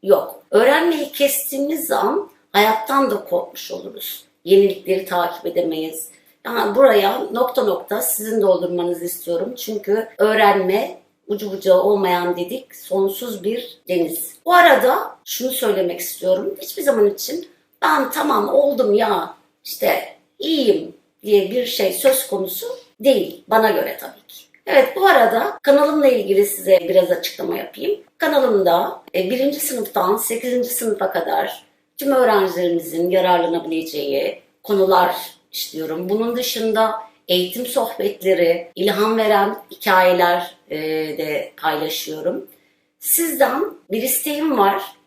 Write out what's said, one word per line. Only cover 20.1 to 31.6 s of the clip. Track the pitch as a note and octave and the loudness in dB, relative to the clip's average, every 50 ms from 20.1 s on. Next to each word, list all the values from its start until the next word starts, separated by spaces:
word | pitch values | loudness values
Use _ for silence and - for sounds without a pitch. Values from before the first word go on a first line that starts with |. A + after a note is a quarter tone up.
| - _ _ _ _ _ | -16 _ _ _ _ _
iyiyim." | - D#4 D#4+ D4 C4 A3 F3+ D#3 - - - _ _ _ _ _ | -4 -2 0 2 2 2 2 2 0 -8 -14 _ _ _ _ _
diye | - G3+ G#3 G3+ F#3+ F#3 | -2 2 2 4 4 2
bir | A3 B3 B3 | -2 -4 -4
şey | A#3+ - - G3 F#3 | -4 -2 -2 -2 -2
söz | F#3 - - C4+ C4 - - | -2 2 2 2 2 2 -2
konusu | - - - F#3+ - - - A#4 A#4+ C5 - - _ _ _ | -4 -4 -6 -6 -6 -8 -10 -10 -10 -12 -12 -16 _ _ _
değil. | A3 C#4 B3+ G#3 F3 - - - _ - | 2 4 4 4 2 -4 -8 -14 _ 0
Bana | A3 A3+ A3 A3 | 2 2 4 4
göre | F3+ D#3 - - - - | 2 0 -2 -4 -8 -10
tabii | - - - - _ _ | -14 -16 -18 -18 _ _
ki. | - - - _ _ _ _ | -20 -20 -20 _ _ _ _
Evet, | - - C#4 C4 - - | 4 4 4 4 4 2
bu | F#4+ F#4 | 2 4
arada | G4 F4+ C4+ A3+ - A3+ A3+ - G4+ - - | 6 6 6 6 4 4 0 -2 -2 -6 -4
kanalımla | - C#4+ C#4 C#4+ D4 D4 D4+ D4+ C#4+ | 2 4 6 6 6 4 2 4 4
ilgili | C4+ B3 A#3 G3 G3 G3 F#3+ G#3 | 4 4 2 2 2 2 2 2
size | G3+ - - - F#3 F#3+ F3 E3+ E3+ | 2 0 -6 2 4 4 4 4 4
biraz | F3+ F#3 F3 F3 | 2 2 4 4
açıklama | F3+ - - - - - - - - | -2 -2 -4 -8 -8 -6 -6 -6 -6
yapayım. | - - - - - - F#4 G#4 - - _ _ _ | -6 -8 -10 -12 -8 -4 -4 -4 -4 -6 _ _ _
Kanalımda, | E4 D4 D4+ C#4 C4 A#3+ G#3+ G3 F#3 F3 E3+ F3 F#3 - - - _ - - | -2 0 2 2 2 4 2 4 4 4 2 2 0 -2 -6 -12 _ -8 -4
e, | F3+ F#3 F#3 | -4 -2 -2
birinci | B3 B3 C4+ C#4+ D4 D4+ | -2 0 0 0 0 -2
sınıftan | - - C4 A#3 G#3+ - - G#3 F3+ F3+ G#3 | -6 -6 -4 -6 -6 -4 -2 -2 0 0 0
sekizinci | G#3+ - - A3+ A#3 A#3+ B3 B3 B3 A#3+ A#3+ | 0 -2 -4 -6 -4 -4 -2 -2 -2 -2 -2
sınıfa | - - A#3+ A3+ G3+ G3 F#3+ F#3+ | -4 -4 -2 -2 -2 -2 -2 -2
kadar | - F3 E3 - E3 D#3+ C#3+ - - - | -2 -4 -4 -2 -2 -2 -2 -4 -6 -12